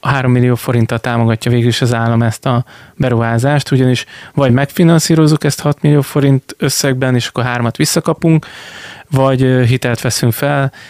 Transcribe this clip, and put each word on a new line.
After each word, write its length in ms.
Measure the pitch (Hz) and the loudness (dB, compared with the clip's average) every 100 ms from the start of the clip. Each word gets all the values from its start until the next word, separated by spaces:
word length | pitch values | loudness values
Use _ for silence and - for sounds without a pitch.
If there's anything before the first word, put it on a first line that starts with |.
három 300 | 135 135 127 | -4 -2 2
millió 240 | 123 123 120 | 2 2 0
forinttal 440 | - 120 110 117 | -2 0 0 -2
támogatja 520 | 123 117 113 110 117 | -2 0 0 0 0
végül 160 | 120 120 | 0 0
is 140 | 113 | 0
az 120 | 123 | -2
állam 280 | 117 117 117 | 0 0 0
ezt 240 | 117 - 139 | 0 -2 -2
a 200 | 120 - - - - | -2 -2 -10 -14 -4
beruházást, 760 | 131 117 117 117 135 147 - | 0 0 0 0 0 0 0
ugyanis 340 | 131 127 123 - - - | 0 2 0 -4 -16 -8
vagy 180 | - 135 | 0 2
megfinanszírozzuk 920 | 123 143 - 165 165 - 160 156 156 | 2 0 2 4 4 2 2 4 2
ezt 160 | 151 - | 0 -2
hat 220 | 147 143 | -4 0
millió 200 | 147 147 | 2 2
forint 540 | 131 147 139 135 - - | 0 0 2 2 -2 -6
összegben, 580 | 147 - 143 127 131 123 | -4 -2 -2 0 0 0
és 120 | - | -2
akkor 160 | - | -4
hármat 340 | 123 120 117 - | -4 -2 -4 -2
visszakapunk, 680 | 151 143 - 156 165 156 - - - - - - - | -2 -2 -2 -2 0 0 -2 -12 -20 -18 -18 -20 -4
vagy, 320 | 135 135 131 | 0 2 2
ö, 200 | 131 127 | 2 4
hitelt 380 | 117 127 123 117 | 2 0 -2 -2
veszünk 320 | 127 - 120 | -4 -2 -2
fel, 380 | - 143 143 135 - - | 0 -2 0 -2 -6 -18